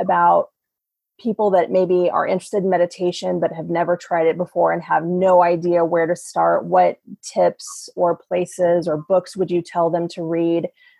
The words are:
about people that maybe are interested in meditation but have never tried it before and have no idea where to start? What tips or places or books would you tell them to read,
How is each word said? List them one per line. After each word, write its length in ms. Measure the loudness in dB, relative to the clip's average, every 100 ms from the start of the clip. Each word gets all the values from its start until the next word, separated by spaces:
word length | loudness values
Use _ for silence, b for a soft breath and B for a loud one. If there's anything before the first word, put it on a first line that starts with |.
about 500 | -2 2 4 4 0 _ _ _ _ _ _ _
people 300 | -6 -2 2
that 200 | 2 2
maybe 400 | 0 2 2 0
are 160 | 0 -2
interested 380 | -4 -4 -2
in 60 | 0
meditation 680 | 0 0 -2 -4 -4 -4 -2
but 140 | -4
have 180 | -4 -4
never 260 | -2 -2 -4
tried 300 | -2 0 0
it 100 | 0
before 360 | -2 0 0
and 100 | 0
have 220 | -2 -2
no 400 | 0 0 4 6
idea 400 | 4 2 0 2
where 240 | 2 0 0
to 80 | -2
start? 480 | -6 0 2 0
What 340 | 2 2 2 0 -12 -20
tips 680 | -8 0 0 -2 -12 -16 -12
or 220 | -2 -2 -2
places 720 | -4 -4 -4 -2 0 2 0
or 80 | -4
books 400 | 0 -2 0 -4
would 160 | -2
you 100 | -2
tell 280 | -2 -2 0
them 180 | 0 -4
to 160 | -6
read, 460 | -4 -2 0 -2 -4 b b